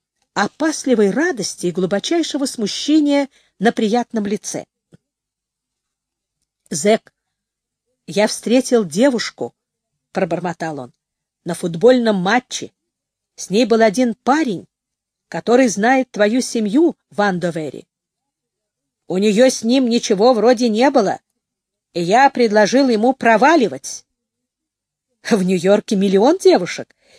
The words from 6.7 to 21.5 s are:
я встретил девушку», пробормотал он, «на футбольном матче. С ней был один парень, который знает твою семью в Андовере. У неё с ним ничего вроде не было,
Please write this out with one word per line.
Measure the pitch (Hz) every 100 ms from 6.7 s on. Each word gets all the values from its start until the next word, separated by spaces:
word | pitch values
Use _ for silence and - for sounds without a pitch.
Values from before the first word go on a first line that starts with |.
| 170 208 220 - _ _ _ _ _ _ _ _ _ -
я | 165 214
встретил | - 208 254 - 240 185
девушку», | 160 277 233 - - 120 - _ _ _ _ _ 190
пробормотал | 180 170 175 165 165 143
он, | 127 _ _ _ _ _
«на | 170
футбольном | 170 180 165 220 254 226 196
матче. | 180 240 - - - _ _ _ _ _ _ -
С | -
ней | 196 240
был | 226
один | 220 196 247 208
парень, | - 294 277 165 - _ _ _ _ _ _
который | 165 208 247 254
знает | 196 226 262 254
твою | 190 208 254
семью | - 233 208 247 330 - _
в | 139
Андовере. | 202 180 175 160 147 - - _ _ _ _ _ _ _ _ _ _ _ -
У | 180
неё | 214 202 262
с | -
ним | 220 269 247
ничего | 240 - 190 233
вроде | 233 226 233 240
не | 214 269
было, | 277 190 - _ _ _